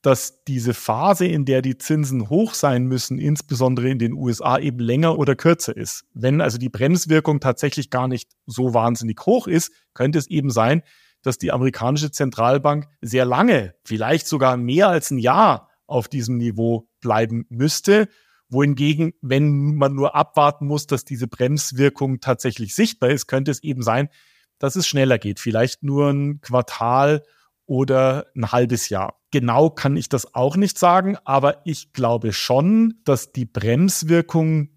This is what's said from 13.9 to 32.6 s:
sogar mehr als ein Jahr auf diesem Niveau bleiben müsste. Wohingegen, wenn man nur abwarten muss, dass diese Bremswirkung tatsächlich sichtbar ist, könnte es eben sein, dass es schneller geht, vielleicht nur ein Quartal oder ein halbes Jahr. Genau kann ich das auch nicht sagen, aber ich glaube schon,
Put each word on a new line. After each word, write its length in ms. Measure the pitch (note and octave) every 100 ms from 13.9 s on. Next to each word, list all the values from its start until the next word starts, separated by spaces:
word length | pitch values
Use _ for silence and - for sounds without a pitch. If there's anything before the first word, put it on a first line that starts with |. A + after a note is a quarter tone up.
| A2 A2 D#3 -
sogar 300 | D3+ C3 B2
mehr 320 | A#2+ C#3+ G3+
als 200 | E3 -
ein 80 | C3+
Jahr 520 | A#2 D#3 G#3+ A#2 _ _ _
auf 200 | B2 A2
diesem 300 | C#3+ A2+ B2
Niveau 500 | A#2 G#2 A#2 A2+ A2+ _
bleiben 460 | A#2 A2 A2+ A#2 -
müsste. 580 | A#2 D3 - - G#3 G#3 _ _ _ _
Wohingegen, 680 | B2 C#3+ C3 C#3+ D3+ E3 -
wenn 540 | C3 C3+ D3 C#3+ C#3+ D3+
man 200 | C#3 C#3
nur 180 | C#3+
abwarten 540 | D3 D3+ - D3 D3 C#3+
muss, 180 | D3 -
dass 180 | C3+
diese 240 | - B2+ B2
Bremswirkung 920 | - B2+ D3 - B2+ C#3 C#3+ C3+ C3
tatsächlich 560 | - A#2+ C3 - G#2 -
sichtbar 340 | A3 - B2+
ist, 160 | C#3+ -
könnte 240 | C3+ C#3
es 140 | C3+
eben 180 | D3+ B2+
sein, 280 | A2+ A#2+ D3 _ _ _ _ _
dass 160 | C#3 F#3
es 100 | E3
schneller 320 | C#3+ C3 A#2
geht, 220 | G#2 G2
vielleicht 420 | A#2+ A2 B2 -
nur 300 | C#3+ C#3 C#3+
ein 300 | C#3 C#3+ D3
Quartal 840 | - B2+ A#2+ - A#2 B2+ C#3+ D3+ D3 _ _ _ -
oder 640 | C3 C3+ C3 C3 C3+ - -
ein 160 | A2
halbes 380 | B2 B2 A#2+ -
Jahr. 300 | G2 G2+ _ _
Genau 400 | C#3+ A#2+ A#2+ D#3+
kann 260 | - C#3 D3
ich 100 | -
das 280 | B2+ - A#2+
auch 200 | C3 E3+
nicht 220 | G3+ -
sagen, 400 | F3+ F3+ F#3+ G3+ -
aber 360 | C3+ C#3+ - E3+
ich 260 | D3 -
glaube 400 | - A#2+ A#2 A2+
schon, 600 | G2 - B2+